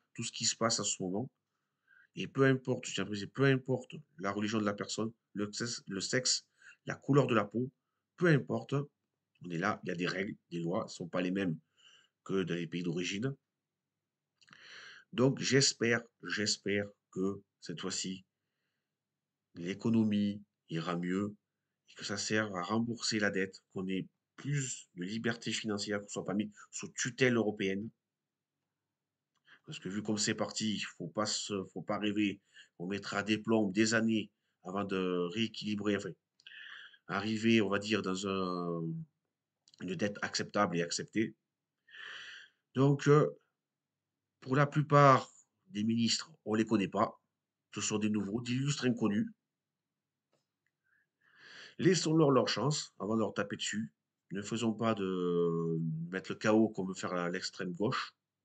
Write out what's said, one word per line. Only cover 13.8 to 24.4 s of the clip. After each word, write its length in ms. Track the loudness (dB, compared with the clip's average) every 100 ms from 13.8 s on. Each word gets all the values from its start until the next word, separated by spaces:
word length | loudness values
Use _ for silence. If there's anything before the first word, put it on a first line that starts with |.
| _ _ _ _ _ _ _ -20 -20 -20 -20 -20 _
Donc 260 | 2 2 2
j'espère, 640 | 2 4 4 2 2 0 -2 _
j'espère 640 | -8 -4 -2 -2 -2 -2 -2 -10 _
que 300 | -4 -2 -4 -10 _
cette 200 | -14 -8
fois-ci, 440 | -6 -4 -6 -8 -12 _ _ _ _ _ _ _ _ _ _ _ _
l'économie 880 | -10 -8 -2 2 4 4 4 2 -2 -10 _ -8
ira 260 | -4 -2 -2
mieux 400 | 0 0 -2 -6 _ _ _ _ _
et 40 |
que 100 | -12
ça 120 | -8 -6
serve 400 | -2 0 0 -4
à 60 |
rembourser 560 | -2 0 0 -4 -2 0
la 120 | 0
dette, 320 | 0 -2 -6 _
qu'on 140 | -8 -4
ait 200 | -4 -6 _ _
plus 520 | -10